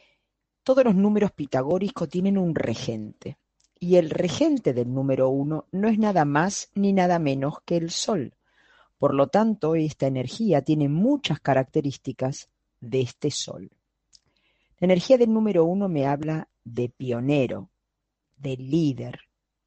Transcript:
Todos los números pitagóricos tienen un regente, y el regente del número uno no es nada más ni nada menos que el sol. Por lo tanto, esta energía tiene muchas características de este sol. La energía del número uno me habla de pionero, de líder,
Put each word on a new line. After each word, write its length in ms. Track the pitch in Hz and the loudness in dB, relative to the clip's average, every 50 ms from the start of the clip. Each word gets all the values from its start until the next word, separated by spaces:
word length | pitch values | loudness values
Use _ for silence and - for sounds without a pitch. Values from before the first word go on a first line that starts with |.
| _ _ _ _ _ _ _ _ _ _ _ _ _ | _ _ _ _ _ _ _ _ _ _ _ _ _
Todos 200 | - 262 269 254 | 2 4 4 4
los 120 | 233 180 | 6 4
números 360 | 190 196 214 208 208 208 185 | 4 4 2 2 2 0 0
pitagóricos 800 | - - 147 - - 131 131 147 175 185 202 196 - - 170 147 | -2 -6 -6 -4 -2 -2 0 0 0 -2 -2 -4 -4 -6 -8 -4
tienen 280 | - 180 185 196 196 | -2 -2 0 0 2
un 180 | 190 180 170 151 | 2 0 0 0
regente, 840 | - - - 117 - - - 117 110 107 107 - _ - - - - _ _ _ _ _ _ _ _ | -2 -2 -2 -4 -4 -6 -6 -6 -8 -10 -12 -14 _ -14 -16 -16 -16 _ _ _ _ _ _ _ _
y 160 | 175 175 185 | 0 4 4
el 140 | 180 165 151 | 4 4 2
regente 640 | 156 - 175 175 147 - 294 330 294 233 - 156 123 | 0 -2 -2 -2 0 0 2 2 2 0 0 0 0
del 200 | 120 120 123 127 | 0 -2 -2 -2
número 360 | 135 135 139 135 131 131 131 | -2 0 0 0 2 2 2
uno 380 | 135 139 139 147 156 156 - _ | 0 0 -2 -2 -4 -6 -8 _
no 160 | - 190 208 | -6 -2 0
es 100 | 226 220 | 0 2
nada 280 | 208 214 208 190 170 147 | 2 2 2 2 2 2
más 460 | 143 143 147 170 202 - - - - _ | 2 2 0 0 0 -2 -6 -10 -8 _
ni 180 | 196 202 196 | 0 2 2
nada 280 | 196 190 180 180 175 170 | 4 4 2 2 2 2
menos 420 | 156 139 135 135 135 147 151 - - | 0 0 -2 -2 -2 -4 -6 -8 -6
que 140 | - 170 | -4 -2
el 120 | 170 165 165 | -2 -2 -4
sol. 460 | - - - - 220 165 117 - - _ _ _ _ _ _ _ _ _ _ _ _ _ | -6 -6 -4 -2 -2 -2 -4 -6 -10 _ _ _ _ _ _ _ _ _ _ _ _ _
Por 140 | 139 139 131 | 0 2 2
lo 140 | 139 139 131 | 2 2 2
tanto, 440 | - 202 220 226 208 - - 156 165 | 2 2 2 2 0 0 -2 0 0
esta 320 | 165 156 156 - - 139 | 0 0 -2 -2 -2 -2
energía 560 | 135 135 131 123 123 - - 226 208 160 139 | -2 -2 -2 -4 -6 -6 -4 0 2 2 2
tiene 260 | 135 - 156 151 143 | 2 2 2 2 2
muchas 520 | 139 147 165 208 262 294 277 - - 156 - | 2 2 2 2 2 2 0 -2 -4 -6 -2
características 1120 | - - 131 131 131 - - 156 143 139 127 - _ 135 127 - 131 135 147 - - _ _ _ _ _ _ _ | 0 0 2 2 0 0 -2 -2 -2 -2 -6 -8 _ -12 -8 -6 -6 -6 -6 -8 -14 _ _ _ _ _ _ _
de 200 | 127 113 123 131 | -10 -4 -2 -2
este 300 | 127 123 - _ - 147 | -2 -4 -6 _ -6 -4
sol. 400 | - - - - - - - - _ _ _ _ _ _ _ _ _ _ _ _ _ _ _ _ _ _ _ _ _ | -4 -6 -8 -10 -12 -14 -18 -20 _ _ _ _ _ _ _ _ _ _ _ _ _ _ _ _ _ _ _ _ _
La 80 | _ 180 | _ 2
energía 320 | 180 185 180 - - 262 | 4 4 4 4 4 4
del 160 | 240 240 226 220 | 6 6 4 4
número 320 | 220 220 214 190 170 160 | 2 2 2 4 4 4
uno 240 | 170 185 196 202 185 | 2 2 -2 -2 -2
me 160 | 165 143 135 | 0 0 0
habla 440 | 139 143 143 151 151 156 160 - - _ _ _ | 0 -2 -2 -4 -4 -4 -6 -6 -10 _ _ _
de 240 | 120 117 123 123 120 | -10 -6 -6 -6 -6
pionero, 840 | - - 135 123 117 120 127 139 147 143 127 101 98 101 92 - _ _ _ _ _ _ _ _ _ _ _ _ _ | -6 -8 -6 -6 -4 -2 0 0 2 2 0 0 -4 -8 -12 -14 _ _ _ _ _ _ _ _ _ _ _ _ _
de 200 | - 139 139 131 | -12 -10 -10 -10
líder, 640 | 123 131 131 147 170 160 143 127 117 120 127 127 - _ _ _ _ _ _ _ _ _ | -8 -6 -2 0 0 2 0 0 -2 -8 -12 -12 -16 _ _ _ _ _ _ _ _ _